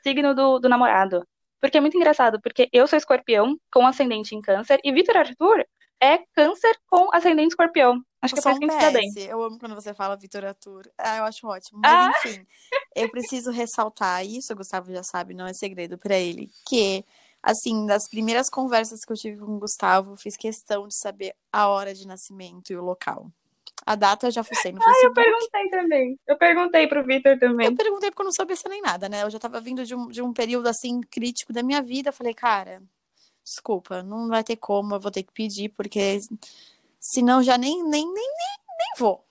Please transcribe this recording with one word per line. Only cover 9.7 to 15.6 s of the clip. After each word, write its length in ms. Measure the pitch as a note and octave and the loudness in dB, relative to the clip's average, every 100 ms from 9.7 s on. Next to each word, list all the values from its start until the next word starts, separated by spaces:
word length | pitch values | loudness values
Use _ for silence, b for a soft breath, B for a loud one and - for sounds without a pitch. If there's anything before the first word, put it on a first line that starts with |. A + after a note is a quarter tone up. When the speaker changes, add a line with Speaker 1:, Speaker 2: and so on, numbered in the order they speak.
| G#3 | -14
Speaker 2:
você 180 | G#3 | -14
fala 220 | G#3 G3 G3 | -8 -8 -8
Vitor 260 | G3 G3+ G3 | -10 -12 -12
Arthur. 440 | G3 - F#3+ G3 - | -14 -20 -20 -20 -8
Ah, 200 | A3 A3 | -6 -4
eu 60 | |
acho 240 | A3 A3 A3+ | -6 -8 -12
ótimo. 320 | F#3+ - G#3 | -12 -14 2
Mas, 100 | B3 | 6
Speaker 1:
Ah! 180 | E4+ F4+ C#5+ A#3+ | 6 4 0 -4
Speaker 2:
enfim, 180 | G3 F#3+ B B C5 B - | -10 _ B B -8 B -6
eu 140 | A3+ | -6
preciso 420 | A#3+ A#3 B3+ A#3+ | -6 -8 -8 -8
ressaltar 760 | A#3+ A#3 - G#3+ - G3 F3+ F#3+ | -6 -4 -2 -4 -2 -4 -2 -6
isso, 260 | A#3 - | -10 -12
o 40 | G#3 | -12
Gustavo 340 | F#3+ F#3+ F#3 | -10 -10 -10
já 120 | F#3 | -10
sabe, 300 | F#3 F3+ F3+ | -8 -8 -10
não 120 | F#3 F#3 | -12 -12
é 60 | |
segredo 440 | F3+ | -10